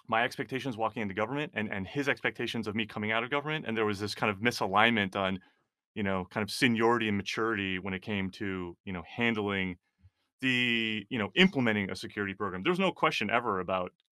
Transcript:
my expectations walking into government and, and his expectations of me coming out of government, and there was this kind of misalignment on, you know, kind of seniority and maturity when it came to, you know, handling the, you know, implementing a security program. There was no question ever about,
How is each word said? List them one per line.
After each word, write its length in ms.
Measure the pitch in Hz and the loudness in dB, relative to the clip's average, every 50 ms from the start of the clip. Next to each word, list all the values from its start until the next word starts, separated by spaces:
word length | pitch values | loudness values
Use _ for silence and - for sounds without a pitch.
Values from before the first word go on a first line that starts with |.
| - - | -6 0
my 160 | 113 110 120 | 2 2 2
expectations 520 | 131 - - 135 - 135 127 113 139 117 | 2 0 -4 -6 -4 -6 -6 -4 -4 -4
walking 260 | 104 113 107 104 123 110 | -2 -2 -2 -2 -2 -4
into 120 | 98 95 | -2 -2
government 380 | 98 107 110 135 143 151 - - | -2 -2 -2 -2 -4 -4 -4 -4
and, 160 | 107 107 107 110 | -4 -4 -4 -4
and 140 | 98 95 | -6 -6
his 220 | 92 - 143 139 139 | -4 -4 -2 0 0
expectations 580 | 127 - - 123 110 - 120 113 - 117 107 107 | 0 0 -2 -4 -2 -2 -4 -4 -4 -4 -4 -2
of 60 | 101 | -2
me 120 | 113 110 | -2 -2
coming 260 | 107 - 110 107 107 110 | -4 -4 -4 -2 0 0
out 120 | 113 117 | 0 0
of 60 | 123 | 0
government, 340 | 143 143 139 151 156 156 - | -2 -2 -2 -2 -4 -6 -4
and 100 | - 113 | -4 -2
there 100 | 110 110 | 0 0
was 140 | 104 104 95 | 0 0 -2
this 140 | 104 101 - | -4 -6 -4
kind 160 | - 123 110 | -2 -2 -2
of 80 | 101 95 | 0 0
misalignment 760 | 107 120 120 - 117 98 92 104 110 117 117 107 101 95 95 | 0 0 0 0 -2 2 4 6 6 6 6 4 2 0 0
on, 240 | 101 98 95 95 92 - _ _ _ _ _ _ _ _ _ - | 0 0 0 0 -2 -6 _ _ _ _ _ _ _ _ _ -6
you 80 | 107 104 | -4 -2
know, 220 | 95 95 95 90 - | 0 0 -2 -2 -4
kind 120 | - 113 104 | -2 -4 -2
of 60 | 107 | -2
seniority 580 | - - 143 123 117 110 113 113 120 117 110 107 | 0 2 4 4 4 6 6 6 6 4 2 2
and 80 | 101 | 0
maturity 640 | 101 95 - - - 110 113 113 101 98 95 95 92 | 0 -2 -2 -2 -2 0 0 0 0 -2 -2 -2 -4
when 140 | 90 98 95 | -4 -4 -6
it 80 | 92 - | -6 -4
came 280 | 113 104 98 95 95 - | -4 -2 -2 -2 -4 -4
to, 440 | - 107 98 95 92 90 87 85 - - | -6 -4 -4 -4 -4 -4 -6 -10 -12 -10
you 80 | 101 92 | -8 -8
know, 80 | 90 82 | -8 -8
handling 720 | - - - 120 117 113 107 101 101 101 95 92 92 90 - _ _ _ _ - - _ _ _ _ _ - 131 | -8 -4 0 0 0 2 0 0 0 0 0 0 -2 -4 -8 _ _ _ _ -20 -20 _ _ _ _ _ -4 -2
the, 640 | 131 127 123 123 120 117 117 113 110 110 107 107 - | 0 2 2 2 2 2 2 0 0 -2 -4 -6 -4
you 80 | - 117 | -4 -2
know, 120 | 104 98 - | -2 0 4
implementing 540 | 165 185 185 - 139 123 113 107 104 98 92 | 6 6 6 6 4 2 2 2 2 0 -2
a 60 | 95 | -4
security 380 | - - 107 - 107 101 98 95 | -6 -8 -8 -6 -4 -4 -4 -4
program. 280 | - 107 98 90 92 95 | -4 -4 -4 -4 -2 0
There 80 | 156 180 | 0 2
was 60 | 175 | 2
no 120 | 196 185 175 | 2 0 0
question 380 | - - 156 156 - - 98 | 2 0 0 2 0 0 2
ever 300 | 101 123 120 117 101 92 | 2 2 2 2 0 0
about, 320 | 92 87 95 92 90 90 - _ _ _ | 0 0 0 -2 -2 -4 -8 _ _ _